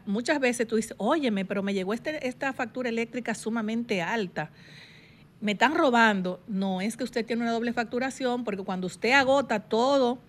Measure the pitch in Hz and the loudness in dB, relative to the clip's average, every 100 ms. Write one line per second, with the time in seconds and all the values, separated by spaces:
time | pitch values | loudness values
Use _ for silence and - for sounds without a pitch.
0 | - 202 247 302 254 240 226 220 220 - | -2 -2 0 0 2 0 0 0 -2 -2
1 | 208 320 269 202 190 202 196 202 185 226 | 0 2 2 0 -2 -4 -2 -2 -2 -4
2 | 269 311 262 254 277 262 247 254 254 226 | -4 -6 -6 -6 -6 -4 -6 -6 -4 -2
3 | 233 247 240 214 - 233 214 226 233 196 | -4 -6 -6 -6 -4 -4 -2 -4 -2 -2
4 | 170 226 185 170 151 - - - - - | -2 -2 -4 -4 -8 -10 -20 -20 -20 -20
5 | - - - - 214 208 233 320 311 233 | -20 -20 -20 -8 -4 2 4 4 4 6
6 | 226 202 180 180 - 190 196 185 202 220 | 6 4 0 -4 -6 -2 -2 -2 -2 -4
7 | 247 240 226 233 233 233 233 233 233 247 | -6 -4 -4 -2 0 0 -2 -2 -2 -2
8 | 262 254 262 247 233 196 190 185 185 - | -4 -2 -2 -2 -4 -6 -4 -4 -4 -2
9 | 226 269 262 277 269 220 - 220 254 277 | 2 4 6 4 2 -2 0 2 4 4
10 | 247 247 | 2 0